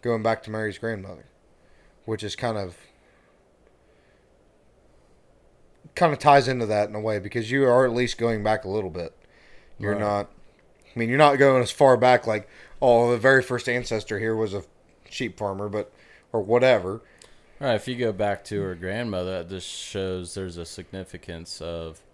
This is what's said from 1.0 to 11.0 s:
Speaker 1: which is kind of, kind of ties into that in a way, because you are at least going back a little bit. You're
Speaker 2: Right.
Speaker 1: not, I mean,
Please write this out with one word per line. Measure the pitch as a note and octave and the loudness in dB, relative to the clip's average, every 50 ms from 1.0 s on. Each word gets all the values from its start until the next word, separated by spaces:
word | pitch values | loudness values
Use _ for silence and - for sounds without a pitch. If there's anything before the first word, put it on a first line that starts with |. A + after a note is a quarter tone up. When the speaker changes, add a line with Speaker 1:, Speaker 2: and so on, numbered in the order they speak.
| F#2 F#2+ F#2 C#2+ - _ _ _ _ _ _ _ _ _ - _ _ _ _ _ _ | -10 -14 -18 -20 -20 _ _ _ _ _ _ _ _ _ -20 _ _ _ _ _ _
Speaker 1:
which | - A2 G#2 - | -8 -8 -6 -6
is | G2+ - | -10 -8
kind | - - A#2+ A2 G#2 | -6 -4 -4 -4 -4
of, | G2 F2+ F2 - - _ _ _ _ _ _ _ _ _ _ _ _ _ _ _ _ _ _ _ _ _ _ _ _ _ _ _ _ _ _ _ _ _ _ _ _ _ _ _ _ _ _ _ _ _ _ _ _ _ _ _ _ _ _ _ _ _ _ _ _ - _ | -6 -8 -12 -16 -20 _ _ _ _ _ _ _ _ _ _ _ _ _ _ _ _ _ _ _ _ _ _ _ _ _ _ _ _ _ _ _ _ _ _ _ _ _ _ _ _ _ _ _ _ _ _ _ _ _ _ _ _ _ _ _ _ _ _ _ _ -16 _
kind | - F3+ E3 D3 | 0 0 0 0
of | - | 2
ties | - D3 C#3+ C#3+ C3 A#2 | 4 6 6 6 6 4
into | C3 B2 A#2 | -2 -2 -2
that | G#2 G#2+ G#2 G#2 G#2 | 0 0 0 0 -2
in | G#2 | -4
a | G#2 | -6
way, | G#2+ A2 G#2+ G#2 | -4 -2 -4 -4
because | F#2 G2+ - B2 A2 G#2+ | -6 -6 -6 -6 -6 -2
you | B2+ C#3 C3+ | 0 2 4
are | B2+ A#2+ B2+ C3 | 6 6 6 4
at | B2 | 4
least | A#2 A#2+ B2 A#2 - - | 2 0 -2 -2 -2 -2
going | A#2 A#2 A2+ G#2+ G2+ | -2 -2 -2 0 0
back | G#2 A2 G#2+ - | 0 0 0 -2
a | F#2+ | -4
little | G2 G#2+ G2+ F#2 | -6 -4 -6 -6
bit. | E2 F2+ E2+ - _ _ _ _ _ _ _ _ - - _ - - - | -8 -10 -10 -12 _ _ _ _ _ _ _ _ -20 -20 _ -20 -16 -8
You're | G#2 G2+ G#2 | -4 -4 -2
Speaker 2:
Right. | G2+ | -2
Speaker 1:
not, | G#2 G#2 G#2 G2+ G#2 - - - - - _ _ _ _ _ _ _ _ _ | 0 0 0 -2 -4 -6 -12 -20 -20 -20 _ _ _ _ _ _ _ _ _
I | |
mean, | A#2 | -4